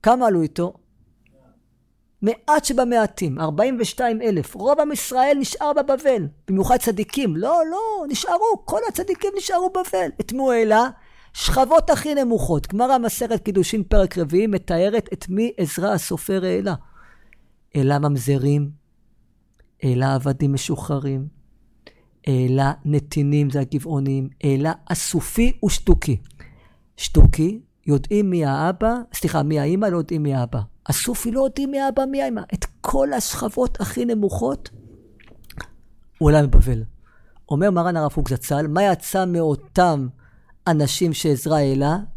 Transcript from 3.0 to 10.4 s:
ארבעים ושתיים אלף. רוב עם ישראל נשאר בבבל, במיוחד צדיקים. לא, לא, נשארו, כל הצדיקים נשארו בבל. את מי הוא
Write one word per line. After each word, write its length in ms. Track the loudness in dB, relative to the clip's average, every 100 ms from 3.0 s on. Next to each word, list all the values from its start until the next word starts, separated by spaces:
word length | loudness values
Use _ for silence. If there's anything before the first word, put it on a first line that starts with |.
| 0 -2 -6 -2
ארבעים 380 | -4 0 0 0
ושתיים 420 | -4 -2 -2 0
אלף. 340 | -2 -2 -4 -4
רוב 240 | -2 0
עם 120 | 0
ישראל 460 | -2 -4 0 2 2
נשאר 320 | -2 -4 -2
בבבל, 540 | 0 0 0 2 0 -2 -10 -4
במיוחד 300 | -2 2 2
צדיקים. 580 | 0 -4 -4 -2 -2 -2
לא, 260 | 0 0 0
לא, 340 | -2 -4 -6 -6
נשארו, 560 | -6 -2 0 2 0 -2
כל 140 | -4 -4
הצדיקים 420 | -6 -6 -4 -4 -6
נשארו 320 | -2 -2 0
בבל. 400 | -2 -4 -2 -4 -6
את 120 | -8
מי 60 |
הוא 120 | -2